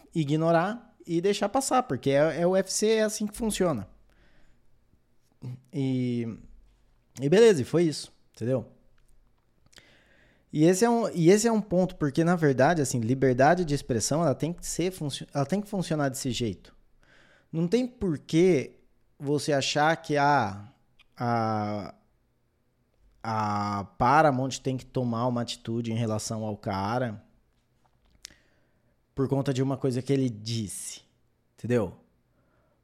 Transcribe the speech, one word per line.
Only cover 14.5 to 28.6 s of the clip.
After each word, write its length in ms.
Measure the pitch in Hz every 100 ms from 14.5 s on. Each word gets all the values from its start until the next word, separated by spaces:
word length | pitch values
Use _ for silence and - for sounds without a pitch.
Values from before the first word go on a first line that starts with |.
que 140 | 175 -
ser 260 | - 180
funcio-, 340 | 180 147 - -
ela 140 | 143 135
tem 160 | 196
que 40 | 202
funcionar 440 | 196 - 156 139
desse 200 | 127 135
jeito. 460 | 110 113 87 - _ _ _ _ _ _ _ _
Não 160 | 160 170
tem 200 | 233 254
por 320 | - 196 143
que 580 | - 160 185 147 113 - _ _ _ -
você 340 | 143 147 -
achar 420 | 139 131 151 156 160
que, 220 | - 143
ah, 500 | 143 143 104 101 104 _ _ _ _ -
a, 760 | 120 117 110 107 104 104 87 - _ _ _ _ _ _ _ _ _ _ _ _
a 640 | 113 110 107 104 104 101 98 -
Paramount 540 | 123 147 156 127 135 -
tem 140 | 135 131
que 80 |
tomar 420 | - 139 123 113 123
uma 140 | 120
atitude 500 | 113 - - 117 117
em 60 | 113
relação 480 | 113 107 - 110
ao 100 | 110
cara 720 | 101 113 98 101 123 123 107 - _ _ _ _ _ _ _ _ _ - _ _ _